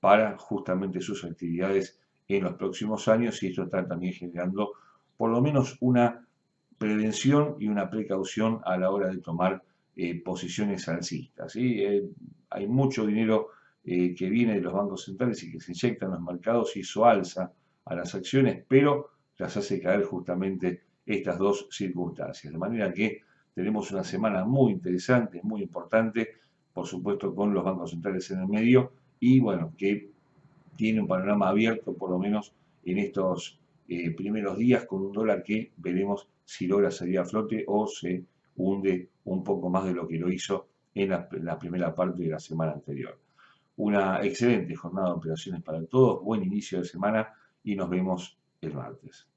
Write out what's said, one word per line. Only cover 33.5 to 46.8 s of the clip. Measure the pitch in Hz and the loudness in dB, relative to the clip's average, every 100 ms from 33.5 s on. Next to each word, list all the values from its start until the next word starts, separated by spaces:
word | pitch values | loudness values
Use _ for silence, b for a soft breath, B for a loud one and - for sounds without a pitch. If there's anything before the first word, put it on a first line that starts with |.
| _ _ _ - | _ _ _ -8
eh, | 87 85 | -4 -4
primeros | 82 98 107 98 90 | -4 -4 -2 -2 2
días, | 120 - | 4 4
con | - 95 | 2 -4
un | 98 | -4
dólar | 101 110 98 | -2 0 0
que | - 107 120 - | 0 -4 -4 -8
veremos | 90 92 98 101 - _ | -4 -2 0 -4 -8 _
si | - - 90 | -20 -6 0
logra | 101 95 | 4 2
salir | 82 90 92 | 0 -2 0
a | |
flote | 90 107 107 110 - | 0 -2 -2 -4 0
o | 101 107 | 0 0
se | - 87 92 - _ _ | -4 -4 -4 -6 _ _
hunde | - 92 98 98 90 90 _ | -2 0 2 0 0 -4 _
un | - 92 | -4 -4
poco | 92 98 90 | -2 -2 0
más | 92 95 | 0 0
de | |
lo | 90 82 | -4 -4
que | 80 | -4
lo | 87 | -2
hizo | 92 - 98 - _ _ | -2 -2 -4 -4 _ _
en | - 98 | -2 0
la, | 90 - | 0 -4
en | 90 | -8
la | 82 80 | -6 -6
primera | 87 90 85 | -6 -2 -2
parte | 80 90 87 | 0 -2 0
de | 82 | -4
la | 78 | -4
semana | - 80 80 | -6 -4 -2
anterior. | 76 - 71 - - b b b b b - | -4 -8 -8 -10 -12 b b b b b -4
Una | 104 104 95 92 | 2 2 2 2
excelente | 101 - 120 113 82 80 | 0 2 4 4 0 -8
jornada | 87 92 92 | -8 -2 -2
de | |
operaciones | 82 80 80 95 85 | -2 -4 -8 -8 -10
para | 80 80 | -6 -8
todos, | 82 127 127 - | -2 4 6 4
buen | 107 110 | -2 -2
inicio | 92 101 - | 0 -4 -4
de | 95 | -6